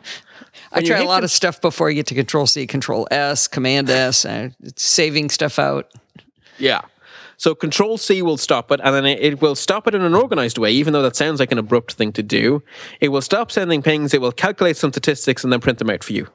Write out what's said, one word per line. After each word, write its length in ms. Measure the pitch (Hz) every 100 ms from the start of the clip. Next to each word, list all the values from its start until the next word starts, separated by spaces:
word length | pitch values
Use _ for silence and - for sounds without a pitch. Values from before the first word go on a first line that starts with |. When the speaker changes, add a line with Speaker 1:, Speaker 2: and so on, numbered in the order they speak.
| - - - - - - -
Speaker 1:
I 60 | -
Speaker 2:
When 80 |
you 60 | 165
Speaker 1:
try 80 | 202
a 20 |
Speaker 2:
hit 80 | 180
Speaker 1:
lot 60 | 185
Speaker 2:
Con- 80 |
Speaker 1:
of 60 | 175
stuff 280 | - 180 -
before 300 | 170 - 156
you 60 | 147
get 100 | 147
to 80 |
Control 320 | 131 123 156 139
C, 220 | 147 127
Control 400 | 139 - 110 -
S, 380 | 143 143 139 -
Command 420 | - 127 139 135
S, 340 | 131 127 127
uh, 260 | 104 110 127 -
it's 220 | - -
saving 460 | - - 156 151 147
stuff 280 | - 151 -
out. 320 | 139 139 - - _ - _ _ _ -
Speaker 2:
Yeah. 240 | 131 113 - _ - - - -
So 200 | 165 156
Control 420 | 156 - 208 220
C 240 | - 190
will 140 | 170 147
stop 340 | - 131 -
it, 100 | 143
and 100 | 139
then 120 | 139 139
it, 120 | 127
it 200 | 147 143
will 140 | 151 139
stop 320 | - 202 220
it 60 | 202
in 60 |
an 120 | 175
organized 420 | 180 254 156 120 117
way, 140 | 107
even 220 | 123 147
though 100 | 147
that 140 | 131 -
sounds 240 | 151 147
like 100 | 127
an 80 | 120
abrupt 360 | 110 120 -
thing 180 | - 107
to 100 | 104
do. 400 | 104 101 113 147 - - - -
It 80 | 143
will 140 | 139
stop 280 | 135 202 233
sending 320 | - 180 156
pings, 320 | 147 151 147
it 60 | 139
will 100 | 123
calculate 460 | - 190 196 180 156
some 160 | 151
statistics, 500 | 135 156 143 - 127
and 100 | 127
then 80 | 123
print 200 | 135 117
them 100 | 113
out 140 | 95
for 80 | -
you 160 | 101 -